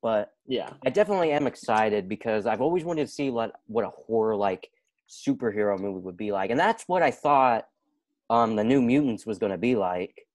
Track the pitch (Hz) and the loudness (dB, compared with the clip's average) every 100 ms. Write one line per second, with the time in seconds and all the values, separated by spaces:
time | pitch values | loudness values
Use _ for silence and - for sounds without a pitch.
0 | 120 110 104 _ - 123 85 - 131 135 | 0 -2 -2 _ -8 -6 -6 -4 -2 0
1 | 208 196 165 147 139 - - 110 110 104 | 2 2 2 2 0 -4 -2 2 2 0
2 | 95 104 117 110 104 107 139 175 165 165 | -2 -6 -2 -2 -2 0 0 0 -2 -4
3 | 135 - 139 120 113 - _ 113 104 - | -4 -4 -4 -2 -6 -8 _ -2 -2 -6
4 | - 113 110 107 101 92 - _ _ _ | -2 0 2 2 0 -2 -8 _ _ _
5 | _ - - 135 120 104 104 98 98 95 | _ -10 -4 -2 -2 0 0 0 -4 -6
6 | 92 90 104 98 98 120 185 226 - 185 | -10 -8 -4 -2 -2 2 2 0 -2 0
7 | 156 - 147 143 131 117 - _ _ _ | 0 0 2 4 6 2 -2 _ _ _
8 | _ _ _ 117 113 107 107 139 120 131 | _ _ _ 2 2 2 2 4 4 2
9 | 143 110 - 98 104 92 113 123 92 90 | 2 -2 -6 -4 -2 0 0 2 0 -2
10 | 95 - _ | -6 -10 _